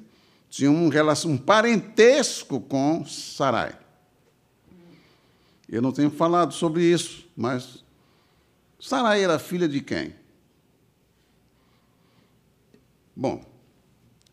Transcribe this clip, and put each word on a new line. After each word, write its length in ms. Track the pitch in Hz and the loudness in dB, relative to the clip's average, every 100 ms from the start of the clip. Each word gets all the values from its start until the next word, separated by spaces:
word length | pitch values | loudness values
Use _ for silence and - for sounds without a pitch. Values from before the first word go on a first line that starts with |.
| - _ _ _ _ | -20 _ _ _ _
tinha 220 | - 139 | -2 2
um 160 | 156 165 | 4 2
relacion-, 460 | 147 151 147 165 | 2 2 0 -2
um 40 | 131 | -2
parentesco 1200 | - 214 233 233 - - 226 285 226 - - 131 | 2 2 4 0 0 4 6 6 2 -6 -8 -10
com 440 | - 135 143 165 147 | -4 -2 0 -2 -6
Sarai. 720 | - - - 139 110 80 - _ _ _ _ _ _ _ _ _ 185 170 - _ _ _ _ _ _ - | -12 -14 -2 0 0 -2 -8 _ _ _ _ _ _ _ _ _ -20 -20 -20 _ _ _ _ _ _ -8
Eu 120 | 110 | -4
não 100 | 131 | -4
tenho 180 | 135 147 | 0 -2
falado 440 | 147 165 175 156 | 0 0 2 0
sobre 300 | - 170 160 | -2 -4 0
isso, 440 | 170 170 - - - - | 2 2 -2 -14 -20 -8
mas 480 | 117 127 127 - _ _ _ _ _ _ _ _ _ _ | -6 -6 -10 -20 _ _ _ _ _ _ _ _ _ _
Sarai 440 | - 269 220 208 | -6 -2 2 2
era 140 | 190 156 | 2 0
filha 300 | - 175 170 | -2 -2 -2
de 140 | 139 | -2
quem? 340 | - 90 76 - _ _ _ _ _ _ _ _ _ _ _ _ _ _ _ _ _ _ _ _ _ _ _ _ _ _ _ _ _ | -4 -6 -6 -12 _ _ _ _ _ _ _ _ _ _ _ _ _ _ _ _ _ _ _ _ _ _ _ _ _ _ _ _ _
Bom, 300 | - 127 - - _ _ _ _ _ _ _ _ | -8 -6 -6 -12 _ _ _ _ _ _ _ _